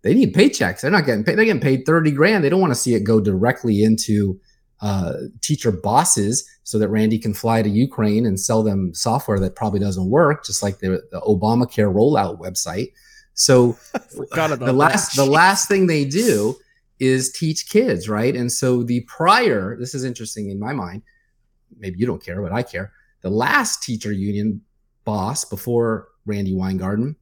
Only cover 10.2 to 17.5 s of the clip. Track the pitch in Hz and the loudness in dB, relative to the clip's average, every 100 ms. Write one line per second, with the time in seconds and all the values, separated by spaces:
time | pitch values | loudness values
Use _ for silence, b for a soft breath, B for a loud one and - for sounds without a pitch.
10.2 | 160 151 - 104 101 95 95 92 - 87 | 4 2 -4 -4 -4 -4 -4 -4 -6 -8
11.2 | 107 104 107 117 120 - 104 95 123 147 | 0 2 2 2 0 0 0 4 4 2
12.2 | 95 85 90 90 87 90 127 b b b | -2 -4 -10 -8 -6 -6 -8 b b b
13.2 | b - - 127 123 117 - - _ - | b -2 4 6 6 2 -8 -12 _ -16
14.2 | - 160 156 139 123 131 156 196 - 135 | -8 -4 -2 -2 0 2 4 2 -2 0
15.2 | 139 151 180 196 - 196 185 156 139 156 | 2 4 4 2 0 2 2 2 0 0
16.2 | 240 113 104 131 b b _ _ 131 131 | 2 2 0 -4 b b _ _ 0 2
17.2 | 127 - 160 | -2 -4 -4